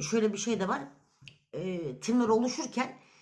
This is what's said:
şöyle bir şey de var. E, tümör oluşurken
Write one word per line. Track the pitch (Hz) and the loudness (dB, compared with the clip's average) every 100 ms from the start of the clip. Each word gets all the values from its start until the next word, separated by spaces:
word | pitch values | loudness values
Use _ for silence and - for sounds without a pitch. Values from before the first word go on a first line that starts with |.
| 147 | 0
şöyle | 226 214 | 2 2
bir | 196 | 0
şey | 233 208 | -2 -2
de | 190 | 0
var. | 277 285 - _ _ - - _ | -2 -6 -16 _ _ -20 -20 _
E, | 143 185 180 156 127 | -8 -6 -4 -6 -6
tümör | - 247 226 | 0 4 6
oluşurken | 226 247 277 262 - 254 - - _ | 4 4 -2 -4 -4 -4 -6 -20 _